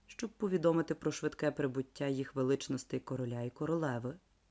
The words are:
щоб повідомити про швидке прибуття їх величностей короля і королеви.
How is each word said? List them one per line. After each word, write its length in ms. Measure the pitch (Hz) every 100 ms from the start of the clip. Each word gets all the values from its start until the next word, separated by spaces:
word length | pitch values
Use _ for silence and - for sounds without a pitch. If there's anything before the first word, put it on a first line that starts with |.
| _
щоб 240 | - 226
повідомити 640 | - 202 180 165 165 156
про 180 | 151 156
швидке 380 | 147 156 - 151
прибуття 560 | 143 139 127 131 - 143
їх 280 | 135 135
величностей 640 | 139 131 135 - 135 - 131
короля 420 | - 127 123 120
і 80 | 120
королеви. 680 | - 147 165 151 120 120 160 _ _ _